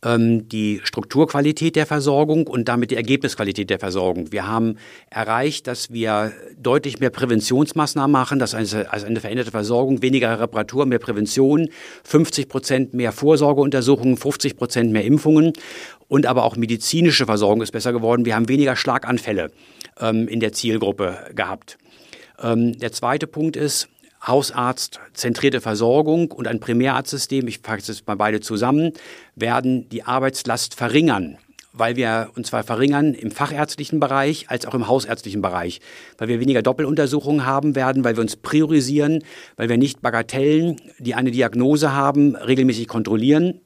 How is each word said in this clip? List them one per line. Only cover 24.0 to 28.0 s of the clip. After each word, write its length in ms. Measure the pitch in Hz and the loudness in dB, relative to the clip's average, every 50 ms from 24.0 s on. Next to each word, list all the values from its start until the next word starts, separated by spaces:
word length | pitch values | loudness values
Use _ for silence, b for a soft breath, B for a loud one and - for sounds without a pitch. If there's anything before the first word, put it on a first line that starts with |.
| _ _ _ _ - | _ _ _ _ -4
hausarztzentrierte 1400 | - 120 139 135 - - 131 123 123 127 - - - - - - - _ - - 123 120 - - 139 131 127 | 2 2 2 2 0 -4 -4 -4 -4 -4 -4 -8 -10 -10 -16 -20 -20 _ -6 -4 -4 -2 2 0 0 0 0
Versorgung 680 | - 117 107 104 113 113 123 147 156 151 156 170 170 160 | -4 -4 -4 0 2 2 4 2 2 2 2 0 0 -2
und 160 | - - 127 113 | -4 -6 -6 -6
ein 120 | 117 113 | -6 -6
Primärarztsystem, 880 | - - 120 120 127 135 131 127 131 - - 139 - - 139 135 127 117 | -4 -2 0 0 2 2 0 -2 -4 -6 -8 -8 -6 -4 -4 -4 -4 -4
ich 120 | 104 - | -8 -10
fasse 320 | _ - 113 101 - - | _ -8 -8 -8 -6 -10
es 140 | 110 - | -12 -10